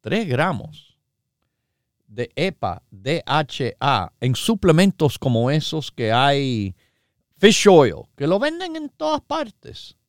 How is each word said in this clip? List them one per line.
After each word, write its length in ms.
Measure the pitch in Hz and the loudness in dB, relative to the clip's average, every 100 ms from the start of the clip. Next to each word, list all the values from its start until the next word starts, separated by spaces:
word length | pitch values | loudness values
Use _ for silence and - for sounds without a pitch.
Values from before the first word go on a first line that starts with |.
tres 260 | 110 190 196 | -4 -4 -2
gramos 680 | 123 175 131 - - _ _ _ _ _ _ _ _ _ _ _ _ _ | -2 -2 -4 -10 -18 _ _ _ _ _ _ _ _ _ _ _ _ _
de 240 | 107 120 - | -10 -10 -4
epa, 460 | 185 - 95 90 _ | -6 -4 -6 -6 _
D 320 | 98 98 160 | -12 -6 -6
H 500 | - 143 143 - 123 - | -2 -2 -2 -6 -6 -2
A, 320 | 139 123 90 _ | -2 -2 -4 _
en 140 | 127 | -4
suplementos 840 | 120 - 226 190 156 196 - 147 - | -2 -2 0 2 4 4 2 -2 -2
como 320 | 131 117 123 | -2 0 0
esos 400 | 151 - 156 - | -2 -2 -8 -10
que 220 | - 113 | -6 0
hay, 640 | 117 139 143 135 117 98 - _ _ _ _ _ _ | 2 2 2 0 -2 -4 -8 _ _ _ _ _ _
fish 280 | 208 - 202 | 4 6 6
oil, 340 | 175 123 76 - | 8 6 0 -16
que 120 | _ 143 | _ -2
lo 120 | 196 | 0
venden 380 | 285 330 359 320 | -2 -4 -10 -10
en 140 | 294 | -12
todas 320 | _ 311 302 | _ -4 -4
partes. 760 | _ 311 240 _ - - - _ | _ -8 -8 _ -20 -18 -20 _